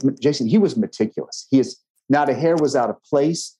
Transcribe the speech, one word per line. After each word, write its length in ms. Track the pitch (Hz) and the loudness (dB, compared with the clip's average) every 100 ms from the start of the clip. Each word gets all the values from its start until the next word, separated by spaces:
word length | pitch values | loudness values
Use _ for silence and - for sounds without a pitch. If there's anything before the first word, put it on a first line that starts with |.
| 135 - | -2 0
Jason, 280 | 143 143 113 | -2 0 2
he 100 | 208 | 2
was 180 | 185 117 | 2 0
meticulous. 720 | 98 - 110 - - - - | -4 -4 -4 -6 -12 -12 0
He 100 | 131 | 0
is, 200 | 117 - _ _ - | 0 -6 _ _ -2
not 200 | 143 139 | 0 2
a 40 | |
hair 240 | 123 165 165 | 0 0 2
was 180 | 143 135 | 0 0
out 140 | 113 | -2
of 120 | - | -6
place. 540 | - 143 151 170 - | -2 0 0 -2 -10